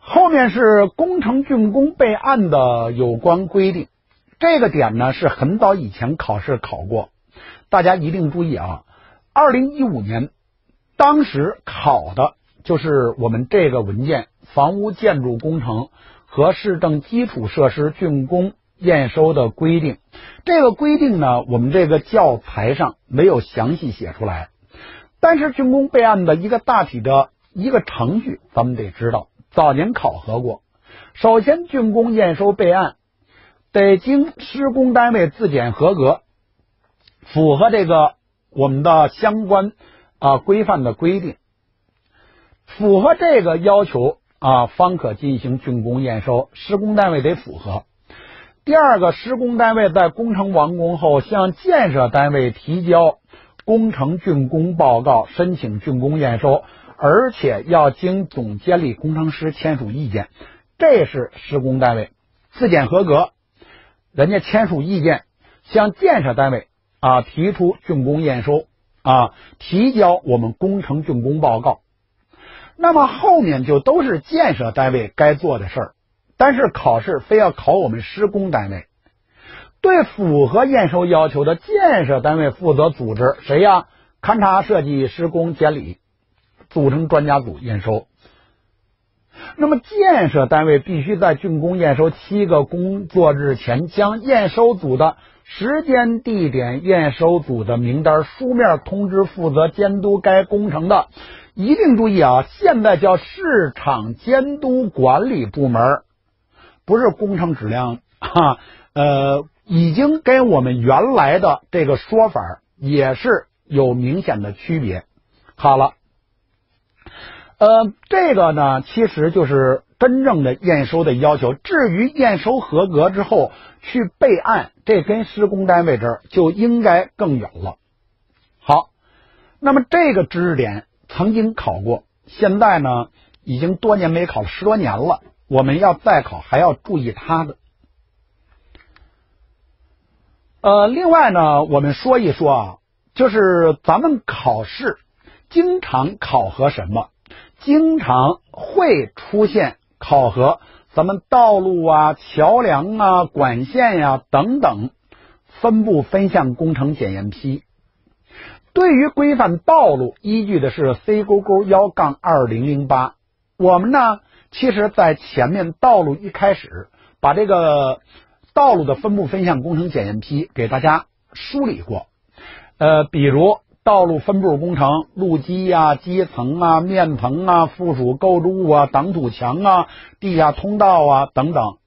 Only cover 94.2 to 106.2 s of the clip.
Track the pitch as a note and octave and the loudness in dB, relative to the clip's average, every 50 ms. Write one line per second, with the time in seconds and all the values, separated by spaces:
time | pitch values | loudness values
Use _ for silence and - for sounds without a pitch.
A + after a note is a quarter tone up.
94.2 | G#3 C4+ C4+ A#3 G#3 F#3 - A3+ A#3 A#3 A#3+ F3+ - C#3+ B2+ B2+ D#3 D#3+ - _ | -2 0 0 2 2 0 0 2 2 2 2 0 -4 -4 0 2 0 0 0 _
95.2 | _ _ _ _ _ - - - F#3+ A#3 C#4+ D#4 E4 D#4+ C4 B3 A#3+ A#3 A#3 A3+ | _ _ _ _ _ -20 -14 -8 -6 -4 -4 -4 -2 0 0 2 2 0 -2 -4
96.2 | - B3 A3+ G3+ E3+ D3 B2 C3 B2 A#2+ B2 C#3 E3 F#3 F#3+ F3 D#3 D3 B2 - | -4 -4 -4 -2 -2 -2 -2 -4 -4 -4 -6 -6 -2 0 0 2 2 -2 -2 0
97.2 | E3 E3 F3 F3 D3 - C3 A#2 G#2+ G2 A#2+ A#2 A#2+ A#2+ B2 D3 D#3 D#3+ D#3 D#3 | 0 2 2 0 -2 -4 -6 -6 -4 -4 -2 -2 -2 -2 -2 0 0 2 2 0
98.2 | D3+ - - - C4 B3 B3+ A#3+ A#3+ G#3 E3+ C#3+ - - F#3+ G3 G3+ F#3+ F#3 G3 | 0 -4 -10 -10 -6 -4 0 2 2 2 2 0 -4 -8 -8 -6 -6 -2 0 0
99.2 | G3 F3+ - F#3+ E3+ E3 C3+ D3 D#3 E3 - - G3+ G3 G3 G3 F#3+ G3+ G3+ G3 | -2 -2 -4 -4 -4 -2 2 2 0 0 0 -2 -2 -2 -2 -2 0 0 -2 0
100.2 | - G3+ F#3+ F#3+ F#3+ F#3+ G#3 G#3 G#3 G#3 D#3+ D#3+ D#3+ F#3 G3+ F3+ - - _ - | 2 2 4 4 2 2 -2 -2 -2 -2 -4 -4 0 0 0 0 0 -2 _ -20
101.2 | - - - - - _ _ - F#3 A3+ D4+ A4+ A4 D#4+ B3 G#3 A3+ A3 G3+ F#3 | -20 -20 -20 -20 -20 _ _ -6 0 0 2 2 4 4 4 4 2 2 2 2
102.2 | D#3 C3 B2+ B2+ C3 - - - G#4 F#4 D#4 A#3 G#3+ G#3+ F#3+ D#3 D3+ G3 F#3 F3 | 4 4 4 2 0 -2 -10 -2 0 2 2 4 4 2 2 4 4 2 2 2
103.2 | - - - - F#4+ E4 C#4+ G#3+ F3 C#3+ - - - D3 C3+ A#2 G#2+ A2+ A#2 - | -2 -8 -16 -8 -4 0 0 0 0 0 -6 -6 -4 -4 -4 -4 -4 -10 -12 -10
104.2 | _ A3+ B3+ C4+ C4 C#4+ C#4+ D4 D4 C4 B3+ B3+ B3+ G3+ - - B2+ B2+ C3 D3+ | _ 0 0 0 0 -2 -6 -6 -4 -2 -2 -2 -2 -4 -2 0 2 2 2 2
105.2 | G#3 C4 B3 E3 A#2+ G#2 - D3 C#3 C3 A#2+ A2+ A#2 C3 C#3 - _ _ _ _ | 0 -2 -2 -4 -6 -6 -4 -4 -2 0 0 2 2 2 0 0 _ _ _ _